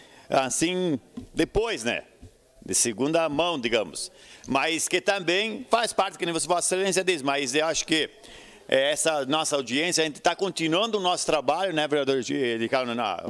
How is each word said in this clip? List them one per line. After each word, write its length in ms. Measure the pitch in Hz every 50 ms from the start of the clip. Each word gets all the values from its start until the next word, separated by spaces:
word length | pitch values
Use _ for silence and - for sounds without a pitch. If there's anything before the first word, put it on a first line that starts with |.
| - - - - - -
assim, 680 | - 139 131 127 - - 160 170 180 185 185 175 143 120 - - - - - - -
depois, 500 | - 165 - - 202 220 233 202 135 110
né, 200 | 120 101 - - - - - - - - _ _ _ _ - -
de 100 | - 92
segunda 540 | - - 117 107 98 131 151 160 170 165 156
mão, 320 | 143 147 170 175 170 139
digamos, 500 | 113 117 113 113 101 82 69 - - - - - - - - - -
mas 420 | 120 127 135 139 160 165 151 - -
que 140 | - 180 -
também 640 | 202 196 202 175 156 175 196 214 220 214 208 254 -
faz 220 | - 233 233 214 -
parte, 240 | - 190 196 -
que 80 | - 180
nem 80 | 170 165
você, 160 | 160 147 156
Vossa 260 | 180 175 - - 185
Excelência, 300 | 185 196 196 165 185 185
diz, 160 | 185 180 147
mas 340 | 127 143 139 143 143 123 127
eu 120 | 151 151
acho 200 | 165 151 - -
que, 220 | - 156 156 131 - - - - - - - - - - - - -
é, 200 | - 135 135 143
essa 340 | 151 - - 165 156 147 135
nossa 320 | 127 151 156 156 - 151
audiência, 460 | 143 131 113 120 143 160 180 160 160 160
a 40 |
gente 140 | 156 135 -
tá 160 | - 175 170
continuando 640 | - 196 190 160 - 165 156 160 185 220 226 208 208
o 20 |
nosso 240 | 185 180 180 156 -
trabalho, 480 | - 156 147 127 131 151 170 196 190 160
né, 160 | 151 151 147
vereador 320 | 147 147 139 135 135 131
de, 380 | 110 - 143 143 131 120 117 113
de 100 | 117 113
Carlos, 260 | 135 131 127 120 117
na, 220 | 120 117 101 90 87 85